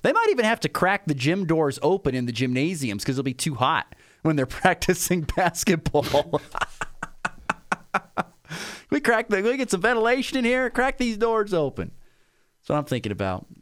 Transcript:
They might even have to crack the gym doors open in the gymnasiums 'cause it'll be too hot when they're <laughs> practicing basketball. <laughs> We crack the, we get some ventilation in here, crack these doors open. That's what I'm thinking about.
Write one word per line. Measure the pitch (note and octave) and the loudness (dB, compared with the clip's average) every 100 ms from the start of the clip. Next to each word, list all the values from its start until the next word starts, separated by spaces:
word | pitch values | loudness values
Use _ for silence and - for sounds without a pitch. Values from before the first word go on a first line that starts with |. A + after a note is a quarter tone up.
They | - | 0
might | G4+ A4+ | 2 2
even | C4+ | 4
have | A3 A3+ | 2 2
to | - | -2
crack | - F3+ G3 - | 0 2 2 -2
the | |
gym | C#3 C3 F#3+ F3 | 0 0 0 2
doors | E3 D3 C3 | 2 2 2
open | D3+ F#3+ D3 B2+ | 0 2 0 -2
in | B2 | -2
the | |
gymnasiums | A2+ C3 B2+ D3+ F3+ B2+ G2+ | -2 0 0 0 0 -2 -2
'cause | - | -2
it'll | C3 | -2
be | C3+ | -2
too | B2+ D#3+ | -2 -4
hot | B2 C3 D3+ - - - _ | 0 2 2 -4 -12 -20 _
when | D#3+ | 0
they're | D3+ B2+ | 2 0
<laughs> | |
practicing | - F#3 E3+ - F3+ - F3+ D#3 - | 2 2 2 0 0 0 0 0 0
basketball. | F3+ - - E3+ - D3 B2+ D3 D3 D3 - | 0 0 0 2 2 0 2 2 0 -4 -6
<laughs> | - - - - - - - - - - - - - - G3+ - - - _ - D#3+ - - - | -8 -6 -8 -12 -12 -16 -8 -10 -8 -10 -10 -8 -10 -6 -8 -6 -8 -8 _ -16 -14 -12 -14 -4
We | D4 | 0
crack | A#3 A3+ A3+ | 4 2 2
the, | G3 | 2
we | G#3+ C4 | 2 0
get | B3+ | 0
some | F#3 | 0
ventilation | G#3+ A#3+ A3+ C4 B3 C4 | 2 2 2 2 0 0
in | |
here, | A#3 B3+ B3+ | 2 0 0
crack | - C4 C4 | 0 0 0
these | B3 G#3+ | -2 0
doors | A3+ A3 G#3 | 0 0 0
open. | F3 C#3 A2 E2+ - - _ _ _ _ _ | 0 0 -4 -10 -12 -20 _ _ _ _ _
That's | - | -4
what | D3 | -2
I'm | |
thinking | C#3+ B2 G#2+ | -2 -4 -4
about. | F#2+ G2 F#2 - - | -4 -4 -4 -10 -20